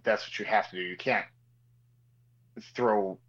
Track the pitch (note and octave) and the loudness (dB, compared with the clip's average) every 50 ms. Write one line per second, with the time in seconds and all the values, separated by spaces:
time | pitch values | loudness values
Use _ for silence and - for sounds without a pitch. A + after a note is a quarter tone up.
0 | - - G#2+ G2+ - - - - G#2 - A2 G#2 F#2+ - - F#2 F#2 F2+ F2+ - | -2 0 0 0 -2 -6 -8 -8 -4 0 2 2 2 0 -4 -8 -8 -8 -8 -6
1 | - C3 B2 G2+ - - _ _ _ _ _ _ _ _ _ _ _ _ _ _ | -2 0 0 0 -2 -6 _ _ _ _ _ _ _ _ _ _ _ _ _ _
2 | _ _ _ _ _ _ _ _ _ _ _ - - - - - B2 A#2 G#2+ G#2 | _ _ _ _ _ _ _ _ _ _ _ -20 -20 -10 -4 0 2 4 4 4
3 | G2 F#2+ F#2 - _ | 2 0 -4 -8 _